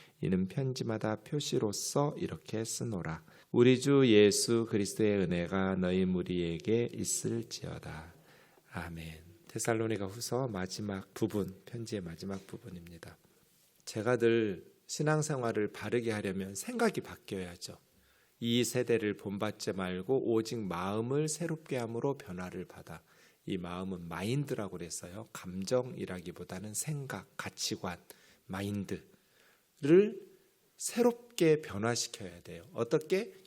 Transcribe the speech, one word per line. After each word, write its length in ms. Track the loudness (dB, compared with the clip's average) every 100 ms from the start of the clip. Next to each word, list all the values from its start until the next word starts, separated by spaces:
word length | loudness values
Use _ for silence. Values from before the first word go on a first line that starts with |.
| -20 _
이는 260 | 0 2 0
편지마다 680 | -2 -2 -2 -4 -2 -2 -2
표시로서 1000 | -4 -4 -2 0 0 -2 -2 2 2 0
이렇게 480 | -6 -8 -6 -4 -4
쓰노라. 580 | -4 -4 -4 -4 -8 -12 -20 -2
우리 280 | 6 8 8
주 260 | 6 6 10
예수 580 | 10 10 8 4 2 2
그리스도의 500 | 0 0 2 4 4
은혜가 560 | 2 2 0 0 2 2
너희 280 | 2 4
무리에게 840 | 4 2 0 0 0 -2 0 2 0
있을지어다. 1200 | -2 -4 -2 -2 -4 -4 -10 -10 -10 -10 -12 -14 -20 -20 -20 -20 _ _
아멘. 420 | -10 -8 -10 -10 -14 -18 -20 -12
데살로니가 600 | -4 0 2 2 0 -4
후서 420 | -6 -4 -2 0
마지막 640 | -2 -4 -4 -6 -6 -8
부분, 420 | -2 0 0 -2 -6 -12
편지의 360 | -10 -6 -6
마지막 440 | -6 -10 -8 -8 -10
부분입니다. 720 | -14 -14 -14 -14 -16 -18 -18 _ _ _ _ _ _ -8
제가 320 | -2 2 4
늘 480 | 6 6 4 -2 -10 _ -10
신앙생활을 840 | -2 2 2 2 0 0 0 0
바르게 400 | -2 -2 0 0
하려면 420 | 0 -2 -4 -6
생각이 460 | -8 -6 0 0 0
바뀌어야죠. 760 | -8 -14 -8 -8 -8 -10 -14 -16 _ _ _ _ _ _
이 240 | 0 2
세대를 520 | 2 0 2 2 2 -2
본받지 580 | -6 -4 -4 -4 -4
말고 580 | -2 -2 -4 0 0 2
오직 280 | 2 0 -4
마음을 680 | -4 -4 -2 -2 0 0 -2
새롭게 500 | -2 -4 -6 -4 -4
함으로 420 | -4 -2 -2 -4
변화를 460 | -8 -10 -8 -10 -12
받아. 360 | -14 -16 -16 -18 _ -20 _ -6
이 100 | -6
마음은 500 | -6 -6 -6 -8 -8
마인드라고 680 | -6 -2 -2 -2 -6 -6 -8
그랬어요. 500 | -10 -10 -12 -14 -14
감정이라기보다는 1400 | -14 -10 -8 0 0 0 -6 -8 -8 -10 -12 -10 -10 -8 -6
생각, 500 | -6 -6 -6 -10 -10 -12
가치관, 640 | -12 -8 -6 -4 -6 -8 -12 -20 -20 -20 -10
마인드를 560 | -6 -4 -4 -4 -8 -10 _ _ _ _ _ _ _ 6 8 8 0 -14 -20 _ _ _ -10
새롭게 880 | -4 2 4 2 -6 2 6 6
변화시켜야 800 | 2 -2 0 0 -4 -8 -12 -12
돼요. 220 | -14 -16 -10
어떻게? 600 | -4 2 2 2 0 -2 -8